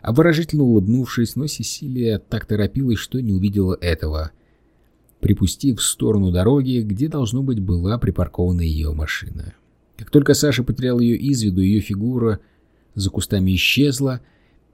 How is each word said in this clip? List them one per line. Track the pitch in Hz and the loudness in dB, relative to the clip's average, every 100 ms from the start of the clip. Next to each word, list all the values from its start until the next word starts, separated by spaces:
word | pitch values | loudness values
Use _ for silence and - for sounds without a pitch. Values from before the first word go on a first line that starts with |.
обворожительно | - 123 170 156 165 151 | 0 4 4 2 0 0
улыбнувшись, | 127 107 98 123 120 - 117 123 | 4 4 2 0 -2 -2 -2 -4
но | 147 | -6
Сесилия | - 113 - - 127 117 104 | -6 -10 -10 -8 -4 -2 -2
так | - 107 - | -4 -8 -4
торопилась, | 104 98 135 131 107 | -2 0 0 0 -2
что | - 131 | -4 -4
не | 117 | -2
увидела | 95 101 98 92 90 | 0 0 2 0 0
этого, | 87 82 78 78 80 - _ _ _ _ _ _ _ _ | -2 -2 -2 -4 -6 -12 _ _ _ _ _ _ _ _
припустив | - 104 95 - 143 107 | 0 2 0 0 -2 0
в | |
сторону | - - 123 104 95 | -2 0 0 2 2
дороги, | 87 101 143 131 123 | 2 4 2 2 -2
где, | 107 101 156 | -2 -2 -2
должно | 156 113 123 | -2 -2 -2
быть, | 135 113 | -2 -2
была | 95 87 90 117 | 0 0 0 0
припаркована | - 90 87 - 90 87 | 0 0 -4 -2 0 0
ее | 82 78 76 | 0 0 -2
машина. | 76 78 - - - - - _ _ _ - | -4 -4 -6 -8 -12 -12 -16 _ _ _ -20
Как | 107 | 2
только | 147 143 | 4 4
Саша | 139 147 123 | 2 2 0
потерял | 123 120 127 120 | -2 -2 -2 2
ее | 120 113 | 2 0
из | 139 131 | 0 0
виду, | 107 92 | 0 2
ее | 95 107 | 2 2
фигура | - 98 117 127 113 104 - _ _ _ _ | 0 -4 -2 0 0 -2 -6 _ _ _ _
за | 101 98 | -6 -4
кустами | - - 101 92 | -4 -2 0 2
исчезла, | 92 - - 143 131 135 123 - _ _ _ _ | 2 2 2 2 2 -2 -4 -12 _ _ _ _